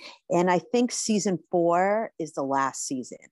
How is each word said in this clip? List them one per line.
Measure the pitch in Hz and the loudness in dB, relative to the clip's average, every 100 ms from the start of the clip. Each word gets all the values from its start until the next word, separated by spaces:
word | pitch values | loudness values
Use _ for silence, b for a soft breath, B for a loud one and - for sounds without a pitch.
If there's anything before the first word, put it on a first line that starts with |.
| B B - | B B -2
And | 170 180 | 2 4
I | 180 | 2
think | - 240 247 | 0 0 0
season | - - 214 202 175 - | -2 0 0 0 -2 -2
four | 180 170 170 190 214 226 - | 0 2 4 2 0 -4 -8
is | 156 | -8
the | - | -6
last | 139 135 135 - - | -2 0 0 -4 -6
season, | 135 117 - - | -6 -8 -14 -20